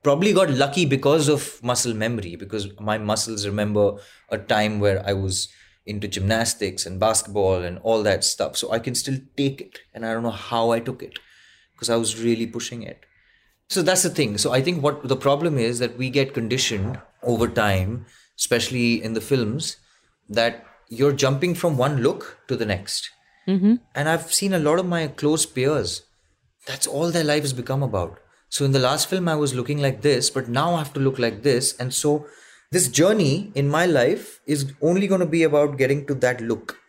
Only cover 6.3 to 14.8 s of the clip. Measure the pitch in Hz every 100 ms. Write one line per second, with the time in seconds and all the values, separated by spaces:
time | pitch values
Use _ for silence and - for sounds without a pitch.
6.3 | 113 113 - 98 92 87 92 110 110 -
7.3 | 101 95 92 87 87 113 113 104 90 -
8.3 | - 85 - - 117 127 120 - 135 -
9.3 | - 139 135 - - _ - 113 113 117
10.3 | 101 - 117 113 117 117 135 - - _
11.3 | _ - _ _ _ 117 117 110 110 117
12.3 | 113 110 120 - 120 90 - _ _ _
13.3 | _ _ _ _ 196 170 185 175 - 123
14.3 | 101 - 127 143 175